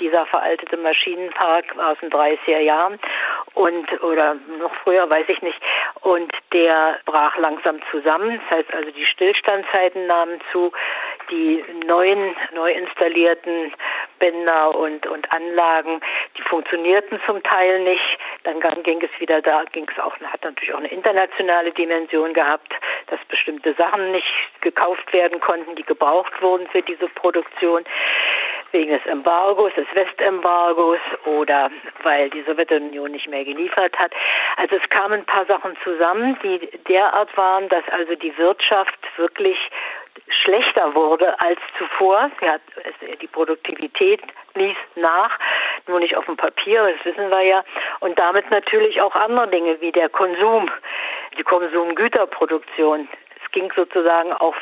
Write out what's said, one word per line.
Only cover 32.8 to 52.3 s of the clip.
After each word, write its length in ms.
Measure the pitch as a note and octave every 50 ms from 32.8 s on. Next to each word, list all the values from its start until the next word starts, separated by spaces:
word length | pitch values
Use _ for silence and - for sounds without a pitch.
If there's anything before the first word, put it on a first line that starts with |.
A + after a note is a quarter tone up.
| D3 D3 D3 C#3+ C#3+ C#3+ D3
nicht 160 | C#3+ - D#3
mehr 160 | D3 C#3 C#3
geliefert 520 | C#3 C#3+ D3 E3+ F#3 - - F#3+ F3+ - -
hat. 140 | F#3 E3+ - - - - - - - - -
Also 200 | - - - G3
es 120 | F#3+ - -
kamen 300 | - G#3 G3 G3+ G#3+ G#3
ein 40 | G#3
paar 220 | - G3+ G3 F#3+
Sachen 300 | F#3 G3+ F3+ - F#3+ F3 - -
zusammen, 520 | F#3+ F3 D#3+ E3+ E3+ F3+ G#3+ A#3 B3+ C4 - -
die 160 | G3+ F#3 F3+ E3 D#3 - - - -
derart 460 | F#3 F#3 G3+ G3+ - G3+ G#3 - -
waren, 320 | - F#3+ F#3 F#3+ F#3+ G3 F#3
dass 160 | F#3 E3+ D#3+ -
also 260 | - F3 E3+ D#3+ E3+
die 200 | E3 - E3 D3
Wirtschaft 600 | D#3 E3 F3 G3+ - - - G#3+ G3 F#3+ - - - - - -
wirklich 420 | - E3 E3+ - - G#3 F#3+ F#3 - - - - - - - - - - - - - - -
schlechter 640 | - - - G3 F#3 A3 B3 - - A3+ F#3 D3+ C#3+
wurde 440 | D#3 D#3+ D#3 D#3+ D#3+ F3 F3+ - -
als 200 | - E3+ F3 - - - - -
zuvor. 520 | F#3 D#3+ - - F#3+ F#3+ F#3+ G#3 B3+ C#4+ C#4+ -
Sie 80 | - E3+
hat, 140 | D#3 D#3 _ - - - -
es, 360 | - - - - D#3 D#3+ -
die 80 | - -
Produktivität 920 | - D#3 D#3+ D#3 D#3+ D#3+ - - - - D#3 C#3+ - - G3 F#3 G#3 G#3+ - - - - - - -
ließ 220 | G3 F#3+ G3 F#3+ - - - -
nach, 420 | E3+ E3+ E3 E3 F3 G3+ A3+ - - - - - - - - - - -
nur 140 | - F3+ F3
nicht 160 | F3 E3+ -
auf 80 | - -
dem 100 | - E3
Papier, 560 | - - D#3 - - - G3 G#3 A3+ A3 G3 E3+
das 80 | D3+ -
wissen 260 | E3+ - - G3+ G3
wir 120 | F#3+ F#3+ F#3+
ja. 220 | F#3+ F#3+ F#3+ F#3 - - - - - - -
Und 180 | - F#3 F3 -
damit 320 | F3+ E3+ F#3 G3 G3 -
natürlich 500 | A3 G3+ G3 - A3+ A3 G#3+ G#3+ G#3 -
auch 140 | G3+ G3+ -
andere 340 | F#3+ G#3 A3 A#3+ B3 A#3+ G#3+
Dinge 320 | F#3 F3 E3+ E3+ D#3+ D#3
wie 120 | D#3+ E3+ D#3+
der 160 | - C3 B2
Konsum, 580 | - - G3 F#3 F3 F3 G3 A3 A3+ A3 G3 E3 - - - - - - - - - - - - - -
die 60 | D#3+
Konsumgüterproduktion. 1600 | - F#3 F3+ F3 E3 D3+ F3 E3+ E3+ E3+ E3 G#3+ A#3 A#3 B3+ G3+ F3+